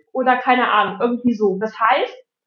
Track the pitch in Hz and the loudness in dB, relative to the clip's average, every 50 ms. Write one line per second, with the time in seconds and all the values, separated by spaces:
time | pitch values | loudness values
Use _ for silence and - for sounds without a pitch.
0 | _ _ - 262 247 254 247 247 - 269 247 254 233 - 202 208 202 185 180 - | _ _ -4 -2 2 2 2 2 2 0 2 2 2 2 2 0 0 0 -2 -2
1 | 233 240 247 233 - 240 233 202 214 196 185 190 220 220 - - 226 226 262 311 | -2 -2 -2 0 0 0 0 2 0 0 0 0 -4 -6 -4 -2 0 2 2 2
2 | 440 - - - - _ _ _ _ | 0 -4 -8 -12 -20 _ _ _ _